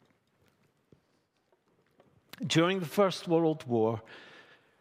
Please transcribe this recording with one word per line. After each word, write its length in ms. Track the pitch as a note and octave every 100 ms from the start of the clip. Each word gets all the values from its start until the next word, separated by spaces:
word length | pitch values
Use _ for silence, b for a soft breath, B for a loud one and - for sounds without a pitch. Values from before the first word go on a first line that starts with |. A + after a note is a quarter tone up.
| _ _ _ _ _ _ _ _ _ - _ _ _ _ _ _ _ _ _ _ _ _ _ - F3
During 340 | D#3+ E3+ F#3+
the 60 | D#3
First 420 | G3+ F#3+ - F3
World 360 | E3 E3 D3+ B2
War, 360 | A#2 A2 A2+ B B B B B B B B